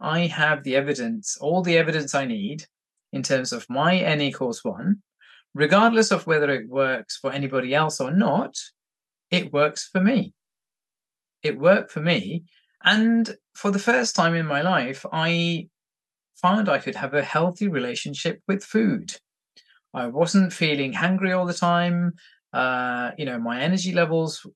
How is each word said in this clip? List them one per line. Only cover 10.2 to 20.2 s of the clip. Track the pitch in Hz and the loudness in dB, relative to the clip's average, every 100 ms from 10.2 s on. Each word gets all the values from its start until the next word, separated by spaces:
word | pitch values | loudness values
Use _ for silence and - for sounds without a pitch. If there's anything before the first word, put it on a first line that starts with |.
| - _ _ _ _ _ _ _ _ _ _ _ | -2 _ _ _ _ _ _ _ _ _ _ _
It | 151 135 | -4 2
worked | 160 202 - | 4 4 2
for | 160 | -4
me. | 160 151 95 165 - _ _ _ | -2 -2 -2 -8 -10 _ _ _
And | - 214 226 233 220 - _ - | 2 4 4 4 0 -4 _ -6
for | 202 | -2
the | 196 | 0
first | 226 247 233 - | 2 2 2 2
time | 165 165 | 2 2
in | 156 | 0
my | 143 | 0
life, | 170 175 123 135 - | 2 0 0 -6 -6
I | 160 160 170 170 165 - _ _ _ _ _ _ - | -2 0 0 0 -2 -6 _ _ _ _ _ _ -2
found | 180 208 196 | 2 2 2
I | 139 | 0
could | - 117 | -2 -6
have | 139 | -2
a | 147 | -2
healthy | 139 151 175 175 202 | 0 0 0 0 -2
relationship | 147 123 120 147 143 170 - - | -2 -4 -6 -8 -6 -6 -6 -4
with | 196 - | -4 -2
food. | 220 214 - 170 - _ _ _ _ _ _ _ | 0 2 0 -6 -16 _ _ _ _ _ _ _
I | 131 120 | -8 -6
wasn't | 135 | -2